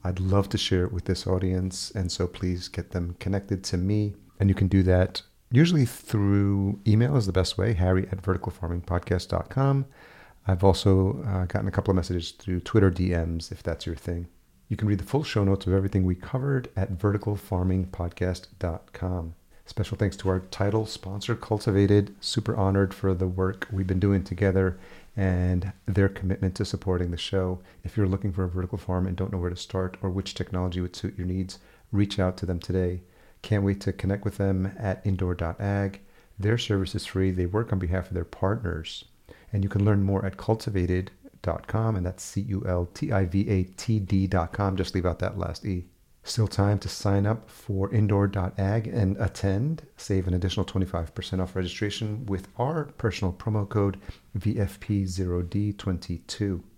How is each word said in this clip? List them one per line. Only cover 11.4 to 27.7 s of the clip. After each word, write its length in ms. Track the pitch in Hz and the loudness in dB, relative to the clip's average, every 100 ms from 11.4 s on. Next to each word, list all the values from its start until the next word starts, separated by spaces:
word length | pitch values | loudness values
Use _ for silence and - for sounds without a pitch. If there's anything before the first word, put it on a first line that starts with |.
gotten 240 | 90 101 101 | 0 -2 0
a 20 | |
couple 220 | - - | 0 2
of 40 | 92 | 2
messages 340 | 90 90 82 | 2 -4 -4
through 300 | - - 90 | -10 -4 -4
Twitter 300 | - 110 95 | 2 6 6
D 200 | 85 90 | 4 2
Ms, 420 | 87 82 82 - | 2 0 -4 -6
if 100 | - | -8
that's 220 | - 82 | -6 -6
your 100 | - | -6
thing. 320 | 80 - 87 85 _ _ _ _ | -8 -6 -6 -8 _ _ _ _
You 80 | 113 | -2
can 120 | 104 | 0
read 120 | 101 | 0
the 40 | |
full 200 | - 139 | 0 -2
show 200 | 156 107 | 0 2
notes 220 | 101 98 - | 2 2 2
of 80 | |
everything 300 | 95 95 98 | 2 2 2
we 100 | 92 | 2
covered 560 | 90 - 131 135 135 120 - | 0 -4 -4 0 -2 -2 -4
at 140 | 95 | -4
vertical 440 | 90 104 101 - 101 | 0 0 0 -2 -4
farming 520 | - 92 92 92 92 | -2 0 2 0 -2
podcast 580 | - 87 - 92 90 - - | -4 -6 -2 -2 -2 -8 -6
dot 360 | 90 82 - | -6 -6 -10
com. 400 | - 92 90 82 - _ - - | -8 -4 -4 -6 -12 _ -20 -12
Special 320 | - 98 107 | -6 -6 0
thanks 180 | 104 - | -2 0
to 140 | 95 | 0
our 100 | 92 | 0
title 460 | 92 - 101 110 110 | -2 -2 0 0 -2
sponsor, 480 | - 95 101 - | -8 -8 -8 -4
Cultivated. 840 | 110 - 104 - 98 98 104 101 - | -6 -2 -2 2 4 6 6 4 -4
Super 360 | - - - 113 | -4 -2 -2 0
honored 380 | 95 98 95 | 2 4 2
for 180 | - 98 | 0 0
the 140 | 92 92 | 0 0
work 400 | 92 92 95 - | 0 -2 -2 -6
we've 160 | 95 95 | -4 0
been 140 | 92 | 2
doing 240 | 101 98 | 4 2
together 540 | 92 87 101 92 95 90 - - - - | 0 0 2 4 2 0 -14 -20 -12 -2
and 560 | 95 90 90 90 95 - - | 0 2 2 2 0 -6 -2
their 220 | 98 98 | 2 2
commitment 460 | - 92 95 95 | 2 -2 0 0
to 100 | 92 | -2
supporting 460 | 101 92 98 90 87 | -4 -4 -2 0 0
the 60 | 85 | -4
show. 440 | - 98 92 92 - | -2 0 0 -4 -10